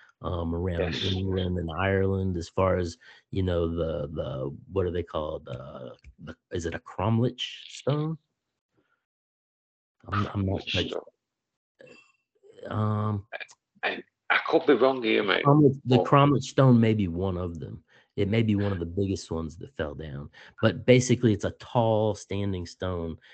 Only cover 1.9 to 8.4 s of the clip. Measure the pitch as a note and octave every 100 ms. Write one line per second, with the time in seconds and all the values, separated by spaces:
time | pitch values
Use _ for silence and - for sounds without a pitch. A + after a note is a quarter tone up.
1.9 | G2 F#2+ G2 F#2+ E2+ E2+ - F#2+ F#2 F2
2.9 | - - - _ G2 F#2 F2 E2+ E2 D#2+
3.9 | D#2 D2 D#2 E2 C#2 C#2 C#2 - F#2+ F2+
4.9 | F2 E2+ E2 D2+ D#2 - B1 C2 C2 B1+
5.9 | - - - D2+ E2 _ F#2 E2 D#2+ -
6.9 | - F#2+ A2+ B2 B2 - - - - -
7.9 | D3 D#3 D#3+ _ _